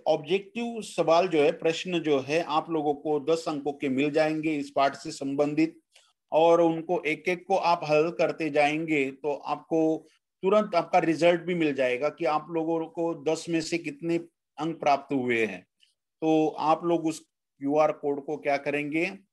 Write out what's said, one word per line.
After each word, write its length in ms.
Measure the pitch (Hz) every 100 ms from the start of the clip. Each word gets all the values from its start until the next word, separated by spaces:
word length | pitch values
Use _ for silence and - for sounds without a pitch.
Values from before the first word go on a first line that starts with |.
| -
ऑब्जेक्टिव 720 | 156 151 190 196 233 233 226
सवाल 460 | - - 160 165 185
जो 160 | 160
है, 80 | 143
प्रश्न 480 | 165 165 160 180 170
जो 200 | 151 139
है, 220 | 123 160
आप 260 | 165 156 160
लोगों 240 | 160 147
को 260 | 139 160 151
दस 260 | 135 165 165
अंकों 260 | 151 143
के 160 | 139 143
मिल 220 | 131 147
जाएंगे 460 | 151 156 156 156 147
इस 140 | 139 143
पाठ 200 | 139 -
से 160 | 160
संबंधित, 680 | 147 139 139 147 151 160 - _ _ _ _ -
और 300 | 151 170 170
उनको 400 | 170 165 160 175
एक 280 | 147 156 -
एक 160 | 180 -
को 80 | 190
आप 240 | 165 170
हल 280 | 151 151 165
करते 380 | 170 156 147 160
जाएंगे 640 | 147 147 151 165 151 135
तो 220 | 135 151
आपको 760 | 139 - 147 - 165 160 160 - _ _ _
तुरंत 320 | 185 214 208 170
आपका 240 | - 180
रिजल्ट 420 | 160 151 170 175
भी 140 | 160 180
मिल 180 | 156
जाएगा 360 | 135 127 123 147
कि 160 | 147 160
आप 220 | 151 151
लोगों 360 | 165 160 165 160
को 280 | - 170 156
दस 220 | 139 160 170
में 120 | 165
से 160 | 156 147
कितने 400 | 147 143 170 170 170 _ _ -
अंक 220 | 156 160
प्राप्त 340 | 147 135 -
हुए 320 | 139 123 117 107
हैं। 160 | 90 - _ _ _ _ -
तो 260 | 160 156 156
आप 360 | - 147 160
लोग 220 | 170 170 160
उस 140 | 156
क्यूआर 720 | - _ _ - 139 151 151
कोड 340 | 147 147 143 135
को 120 | 147
क्या 200 | 147 139
करेंगे, 600 | 143 147 147 160 180 196 _